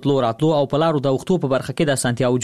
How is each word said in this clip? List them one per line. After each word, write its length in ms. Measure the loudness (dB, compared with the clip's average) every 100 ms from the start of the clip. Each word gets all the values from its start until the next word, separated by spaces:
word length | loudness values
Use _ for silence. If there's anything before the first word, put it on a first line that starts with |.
تلو 140 | 0 0 0
راتلو 240 | 0 0 2
او 100 | 0
په 80 | 0
لارو 160 | 0 0 0
د 100 | -2
اوښتو 220 | 0 -2 0
په 60 |
برخه 200 | -2 -2 -2
کې 120 | 0
د 80 | 0
اسانتیاو 360 | 0 0 0 2